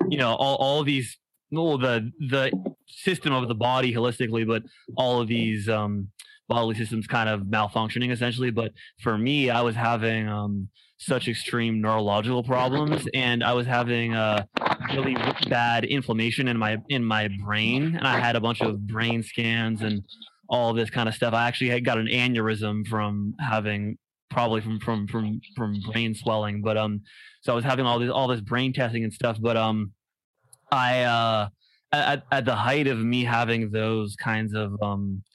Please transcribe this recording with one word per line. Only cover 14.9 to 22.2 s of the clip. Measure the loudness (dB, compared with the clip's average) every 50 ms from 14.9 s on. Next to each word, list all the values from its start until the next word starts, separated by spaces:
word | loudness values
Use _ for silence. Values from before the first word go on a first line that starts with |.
| -2
really | -2 0 -2 -2 -2 -2 -2 -2 -2 -2 0
bad | 2 2 2 2 2 0 0
inflammation | 0 -2 -2 0 0 0 0 0 0 0 0 0
in | 0 0
my, | 0 0 0 0 -2 -4 -4
in | -2 0 0
my | 2 2 2 0 0 -2 -4 -4
brain, | -2 0 2 2 2 2 2 0 0 -2
and | 0 0
I | 2 2 2
had | 2 2 2
a | 2
bunch | 0 0 0 0
of | 0 -2 -2 -2 -4
brain | -4 -2 0 0 0 0 0 -2
scans | -4 -4 -2 0 0 0 0 0 0 -2 -2
and | -2 -2 -2 -2 -4 -10 -18 -20 -20 -20 _ _ _
all | -2 0 2 2 2 2
this | 0 0 0
kind | 0 0 0 0
of | 0
stuff. | 0 0 2 2
I | 2 2
actually | 2 0 0 0 0
had | 0 0 0
got | 0 0
an | 0 0
aneurysm | 0 0 2